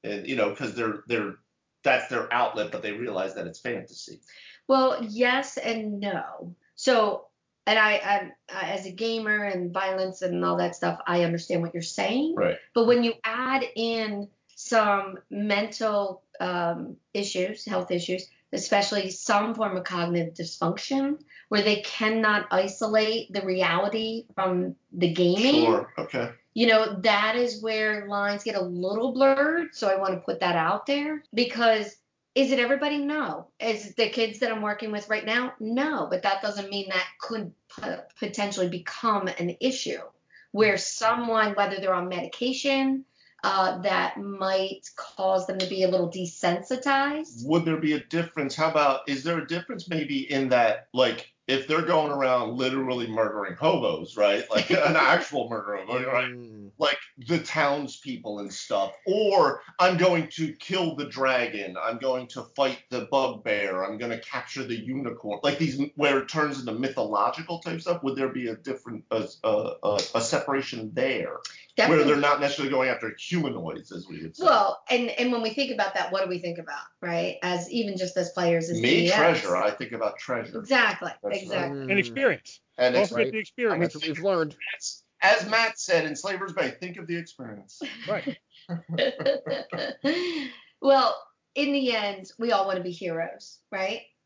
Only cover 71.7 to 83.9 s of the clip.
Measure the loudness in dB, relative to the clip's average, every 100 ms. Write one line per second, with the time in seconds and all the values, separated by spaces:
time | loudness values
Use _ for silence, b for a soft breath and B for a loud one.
71.7 | 0 4 6 6 6 4 2 0 -2 0
72.7 | 2 2 0 -6 -8 -4 -2 0 -4 -8
73.7 | -8 -12 -14 -12 -12 -12 0 4 6 4
74.7 | -2 -2 0 0 0 0 0 -2 -2 -2
75.7 | 0 -2 -2 -2 -2 -2 -4 -6 -8 -10
76.7 | -14 -14 _ -4 -2 -2 -4 -2 -2 -2
77.7 | -2 -2 -2 -2 -2 -2 0 2 2 2
78.7 | 6 8 8 8 8 8 6 2 4 2
79.7 | 0 -8 -2 -2 -2 -4 -4 -4 -8 2
80.7 | 4 4 0 -8 -8 -4 -4 -2 -4 -2
81.7 | -4 0 0 0 0 0 0 -6 -20 _
82.7 | 2 4 4 2 2 0 -2 -8 -2 0
83.7 | 2 0